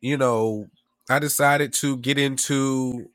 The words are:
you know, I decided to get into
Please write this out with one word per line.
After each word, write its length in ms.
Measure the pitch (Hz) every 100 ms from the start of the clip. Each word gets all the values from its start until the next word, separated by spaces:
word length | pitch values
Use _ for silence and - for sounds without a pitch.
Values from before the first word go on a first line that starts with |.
you 160 | 123 143
know, 500 | 127 117 113 107 101 _ _ _ _
I 80 | 131
decided 520 | 147 - 143 143 147
to 220 | - 143 131
get 200 | 120 143
into 920 | 139 135 - 139 135 131 127 123 107